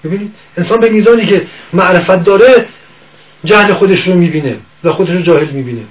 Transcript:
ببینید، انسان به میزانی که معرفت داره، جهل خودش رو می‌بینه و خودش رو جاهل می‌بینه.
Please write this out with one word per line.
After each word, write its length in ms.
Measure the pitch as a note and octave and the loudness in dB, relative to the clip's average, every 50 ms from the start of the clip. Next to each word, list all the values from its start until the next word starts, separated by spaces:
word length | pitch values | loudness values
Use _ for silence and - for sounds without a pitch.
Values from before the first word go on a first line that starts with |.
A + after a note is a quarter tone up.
| - | -6
ببینید، 300 | D#3 F3+ G3+ G#3 G#3 - - - _ _ | -6 -8 -8 -8 -12 -16 -20 -20 _ _
انسان 220 | F3 F3 - A3 A#3 | -8 -2 -2 0 0
به 100 | A3+ A3+ | 2 2
میزانی 360 | G#3+ G#3+ G#3 A3+ A#3+ A3+ G#3 | 2 2 4 4 2 2 2
که 220 | E3+ G3+ F3 - - - - - - - | 0 0 0 -2 -6 -16 -20 -16 -6 -4
معرفت 500 | F3+ F#3 F3+ F3+ E3+ E3 - F#3 F3+ F3 | -2 0 2 0 0 0 0 0 0 2
داره، 420 | G#3 G3 G3 A#3 C4 C4 A3+ A3 - - _ _ _ _ _ _ _ _ _ _ _ _ _ - | 0 2 4 6 6 6 4 2 -2 -14 _ _ _ _ _ _ _ _ _ _ _ _ _ -2
جهل 300 | D#3+ G#3+ G#3 G#3 G3+ F3+ | 0 2 2 2 2 0
خودش 340 | - G#3 F#3+ F#3+ F3 - | -2 0 -2 -2 -2 -2
رو 80 | F#3 F3+ | -2 0
می‌بینه 420 | F3 F3 D#3 D3+ D#3 C#3+ B2+ A#2 - - _ _ _ - | 0 0 0 -2 -4 -6 -6 -8 -10 -14 _ _ _ -4
و 100 | D#3 D#3 | -4 -2
خودش 180 | - F#3 E3 | -2 -4 -4
رو 100 | F3 F3+ | -2 -2
جاهل 280 | E3 F3 E3 D3 D3+ C#3+ | 0 0 0 0 0 -4
می‌بینه. 320 | C#3 C#3 B2+ B2 A#2 A2+ A2 G#2+ | -6 -10 -8 -8 -10 -12 -14 -18